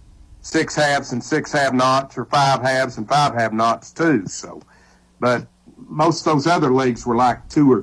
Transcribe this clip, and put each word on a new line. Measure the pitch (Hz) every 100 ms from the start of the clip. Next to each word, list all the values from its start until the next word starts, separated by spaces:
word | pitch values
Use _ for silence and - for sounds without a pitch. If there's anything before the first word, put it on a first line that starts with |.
| - - - -
six | - 160 151
halves | - 147 143 139
and | 123
six | - 151 -
have-nots, | 147 135 127 127 135 135 -
or |
five | 120 147 139 135
halves | 131 131 131 120
and | 107
five | 143 147
have-nots, | 113 113 110 117 113 -
too. | - 165 127 92
So, | - - 80 - _ _ _ _ _
but | 123 117 - _ - -
most | - - 165 156 165
of |
those | 151 151
other | 175 147
leagues | 131 131 117 123
were, |
like, | 117 123 120 -
two | 156 143
or | 113